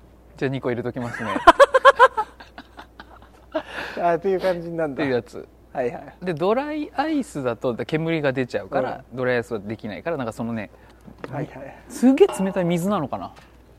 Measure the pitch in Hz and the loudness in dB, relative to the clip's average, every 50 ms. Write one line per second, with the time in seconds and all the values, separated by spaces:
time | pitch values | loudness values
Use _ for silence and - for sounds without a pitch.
0 | - - - - - - - - 147 131 135 131 - 131 123 117 107 123 - 131 | -20 -20 -20 -20 -20 -20 -8 -4 -4 -2 -2 -2 -2 -2 -2 -2 -4 -6 -6 -6
1 | 123 117 113 - 113 104 - - - - - - 554 - - 523 - 554 554 - | -8 -8 -8 -8 -6 -6 -4 6 6 6 8 8 6 6 6 6 8 8 8 8
2 | 494 480 - 440 427 - - - - - - - - - - - - - - - | 6 6 6 0 -6 -6 -12 -20 -20 -20 -20 -20 -20 -20 -20 -20 -20 -20 -20 -20
3 | - - - - - - - - - - - - - - - - - - - - | -20 -20 -20 -20 -20 -20 -20 -20 -20 -8 -8 -8 -8 -8 -12 -12 -12 -10 -6 0
4 | 175 170 170 156 - 196 190 180 180 190 180 175 170 170 170 165 160 147 135 120 | 2 2 2 2 2 0 0 2 2 0 0 0 -4 -6 -4 -2 -2 -2 -2 -2
5 | 156 135 127 120 113 - - 95 - - - - - - - - - 156 165 160 | 0 2 2 0 0 -4 -12 -16 -16 -16 -20 -20 -20 -10 -6 -4 -4 -4 -4 -6
6 | 143 139 - - 180 185 165 143 170 196 220 254 285 302 302 302 294 - - - | -12 -16 -16 -10 -6 -6 -4 0 0 2 2 0 0 -4 -6 -6 -8 -6 -4 -4
7 | 285 320 320 285 - - - 151 131 123 117 - - 131 117 107 131 - 156 156 | -2 0 0 -2 -2 -4 -8 -4 -2 -2 -2 0 -2 -2 -2 -2 -4 -4 -2 -2
8 | 165 165 165 160 143 139 127 135 127 123 - - 98 190 - - - - - - | 0 -2 -2 0 0 0 0 0 -4 -2 -4 -6 -6 -2 -2 -2 -2 -2 -6 -8
9 | - - 113 127 127 127 123 120 113 - 117 104 95 104 110 - - 107 98 82 | -12 -14 -8 -4 -2 0 0 0 0 -2 -6 -8 -6 -8 -10 -8 -8 -10 -10 -6
10 | - 165 170 143 127 110 110 - 120 113 117 113 98 - - - - - - - | -6 -4 -4 -4 -4 -6 -4 -4 -6 -4 -4 -6 -6 -8 -14 -20 -20 -20 -20 -20
11 | - - - - - - 139 143 156 - - 131 131 - - - - - - - | -20 -20 -18 -16 -14 -10 -8 -8 -8 -8 -10 -16 -16 -16 -18 -20 -20 -16 -4 4
12 | - 254 269 311 403 392 - - 190 190 185 196 180 170 175 170 170 196 208 185 | 4 6 8 8 6 4 4 -2 -2 -2 0 0 0 2 0 0 0 0 0 -2
13 | 143 120 110 101 87 101 - - - - - - - - - | -2 -4 -6 -8 -10 -12 -14 -18 -20 -20 -20 -20 -20 -20 -20